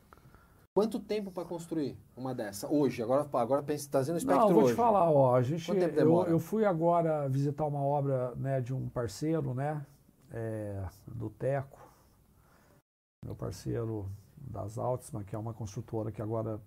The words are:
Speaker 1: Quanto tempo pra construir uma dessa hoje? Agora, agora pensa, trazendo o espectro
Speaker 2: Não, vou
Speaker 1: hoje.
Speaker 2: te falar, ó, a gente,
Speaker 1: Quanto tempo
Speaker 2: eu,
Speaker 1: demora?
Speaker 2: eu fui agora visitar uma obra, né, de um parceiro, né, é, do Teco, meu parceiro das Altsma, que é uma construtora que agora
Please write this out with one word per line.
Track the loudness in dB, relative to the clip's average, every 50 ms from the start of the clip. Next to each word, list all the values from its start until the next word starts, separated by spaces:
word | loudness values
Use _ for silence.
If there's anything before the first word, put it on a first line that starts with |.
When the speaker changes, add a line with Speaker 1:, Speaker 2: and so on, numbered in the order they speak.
| _ _ -20 -20 _ -20 _ -20 _ _ _ _ _ _ 0
Speaker 1:
Quanto | 2 2 2 -2 -6
tempo | -6 -4 -4 -4 -4 -6
pra | -8 -10 -8
construir | -8 -8 -10 -8 -6 -4 -4 -4 -4 -6 -10 -18 _ -14
uma | -10 -8 -8 -6
dessa | -6 -6 -8 -8 -8 -4 0
hoje? | 2 2 2 2 2 -2 0
Agora, | 2 2 2 2 0 0
agora | 0 2 2 2 0
pensa, | 0 -2 -4 -6 -4 0
trazendo | 0 0 0 2 -2
o | -2
espectro | 2 2 4 6 6
Speaker 2:
Não, | 8 8
vou | 8 6
Speaker 1:
hoje. | 6 4
Speaker 2:
te |
falar, | 4 4 4 6 6 6 6
ó, | 6 6 6 8 6
a | 4
gente, | 4 2 -2 -4 -2
Speaker 1:
Quanto | -2 0 2
tempo | 2 2 2 4
Speaker 2:
eu, | 6
Speaker 1:
demora? | 6 6 6 4 4
Speaker 2:
eu | 2 0
fui | 0 0 0 0 2
agora | 2 2 2 2 4 4 4 4 2 0 0 0
visitar | 0 0 0 0 0 0 0 -2
uma | -2 -2 0
obra, | 0 0 0 0 0 0 0 0 -2 -4 -6
né, | -6 -4 -2 -2 -2
de | -2 -2 -4
um | -6 -6
parceiro, | -6 -4 -4 -4 -4 -4 -4 -2 0 0 0 -2 -2 -4
né, | -4 -4 -4 -4 -6 -8 -12 -18 _ _ _ _ _ _ -12
é, | -8 -6 -6 -4 -4 -4 -6 -6 -6 -6 -8 -8 -10 -14 -18
do | -14 -10 -8 -8 -8
Teco, | -8 -4 -4 -2 -2 -2 -4 -8 -14 -20 -20 -20 _ _ _ _ _ _ _ _ _ _ _ _ _ _ _ _ _ _ _ _ _ _ _ _ _ -14 -12
meu | -12 -10
parceiro | -8 -8 -8 -8 -8 -8 -6 -6 -4 -4 -4 -6 -6 -8 -10 -12 -14 -18 _ -20
das | -18 -16 -12 -10 -10 -10 -8 -8
Altsma, | -6 -4 -4 -4 -4 -6 -10 -10 -10 -10
que | -8 -10
é |
uma | -8 -8 -8 -8
construtora | -8 -10 -10 -10 -10 -10 -6 -6 -6 -4 -6
que | -6 -6
agora | -6 -4 -4 -4 -4 -4 -6 -8 -10